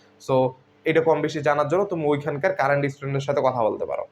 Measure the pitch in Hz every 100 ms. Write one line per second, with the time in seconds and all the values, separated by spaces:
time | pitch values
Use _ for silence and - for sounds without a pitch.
0 | _ _ - 135 127 127 _ _ - 160
1 | 160 151 147 151 143 143 147 175 202 170
2 | 151 147 143 147 190 190 139 143 139 139
3 | 139 139 139 139 131 123 107 101 - -
4 | -